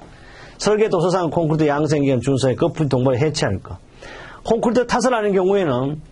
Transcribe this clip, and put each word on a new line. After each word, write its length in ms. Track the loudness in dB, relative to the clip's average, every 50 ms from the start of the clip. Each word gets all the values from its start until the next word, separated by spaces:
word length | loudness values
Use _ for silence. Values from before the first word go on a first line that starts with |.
| -18 -20 -20 -20 -20 -20 -20 -20 -20 -20 -14 -4
설계 320 | 0 0 2 2 2 2
도서상 400 | 2 0 2 2 2 0 0 0
콘크리트 360 | 0 0 0 0 0 2 2
양생기간 540 | 2 2 0 0 0 0 2 2 2 0 0
준수해 360 | 0 0 0 2 0 0 0
거푸집 340 | 0 0 -2 0 -2 -2 0
동반을 280 | 0 0 2 2 2 2
해체할 400 | 0 -2 0 -2 -2 -2 -4 -6
것. 180 | -8 -14 -18 -18 -18 -20 -20 -20 -20 -20 -20 -20 -20 -20 -20 -12
콘크리트 440 | -2 -2 0 2 2 2 2 0 0
타설하는 460 | 0 -2 0 2 0 0 0 0 0
경우에는 680 | 0 2 2 2 2 2 2 0 0 0 -2 -4 -6 -8 -12 -18